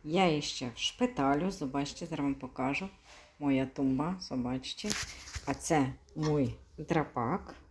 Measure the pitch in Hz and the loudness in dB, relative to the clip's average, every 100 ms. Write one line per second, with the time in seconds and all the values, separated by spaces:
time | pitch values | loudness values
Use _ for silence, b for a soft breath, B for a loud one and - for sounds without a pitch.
0 | 147 175 180 151 - - 131 - - - | 2 4 4 4 -2 -6 -8 -4 -4 0
1 | 247 247 139 143 185 190 139 139 143 - | 0 2 2 4 0 -2 -4 -2 -4 -6
2 | 170 156 143 135 127 - 135 139 196 - | -6 -2 -2 -2 -6 -2 -2 -2 -6 -12
3 | B B B _ 143 135 135 - 135 131 | B B B _ 2 2 2 0 2 2
4 | 160 185 - 131 123 127 - - 208 - | 0 -2 -4 -4 -2 -2 -6 -6 -2 -2
5 | - B B - - 139 - 160 131 131 | -2 B B -8 -4 -4 2 4 4 -2
6 | - 156 151 151 120 - - - 151 160 | -12 -2 2 4 2 -2 -14 -14 0 0
7 | 143 135 117 185 - - - | 2 -2 0 -2 -4 -18 -20